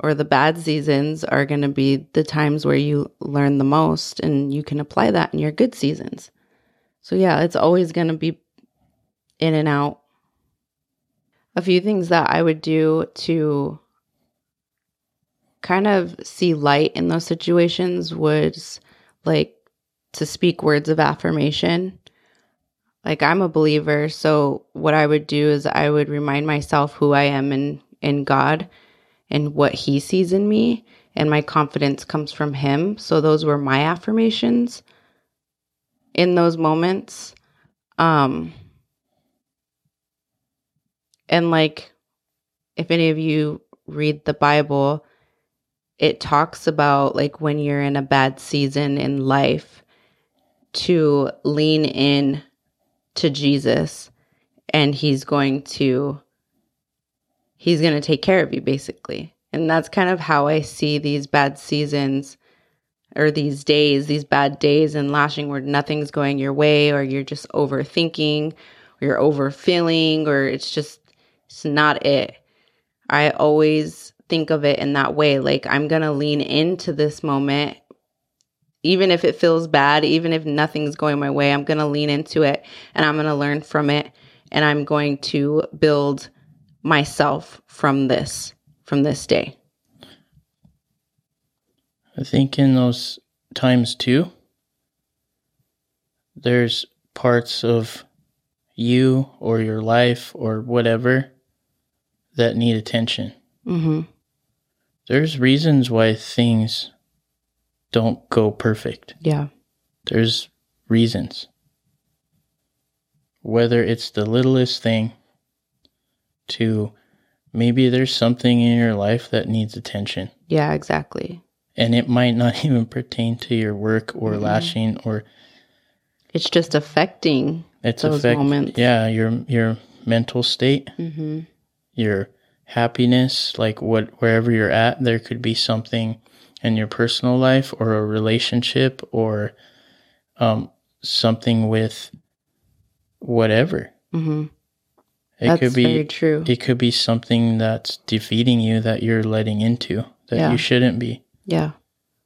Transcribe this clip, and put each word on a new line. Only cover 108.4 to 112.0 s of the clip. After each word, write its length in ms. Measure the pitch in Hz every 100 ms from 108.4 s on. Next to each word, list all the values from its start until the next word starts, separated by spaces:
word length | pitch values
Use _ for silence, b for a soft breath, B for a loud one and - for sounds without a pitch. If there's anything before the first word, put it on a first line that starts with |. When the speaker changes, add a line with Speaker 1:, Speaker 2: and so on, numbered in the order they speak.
| 107
Speaker 2:
perfect. 640 | 104 117 104 - - - -
Speaker 1:
Yeah. 280 | 156 147 147 - _ _ _ _ -
Speaker 2:
There's 420 | 110 113 - - _ _ _ -
reasons. 600 | 113 113 101 - - - _ _ _ _ _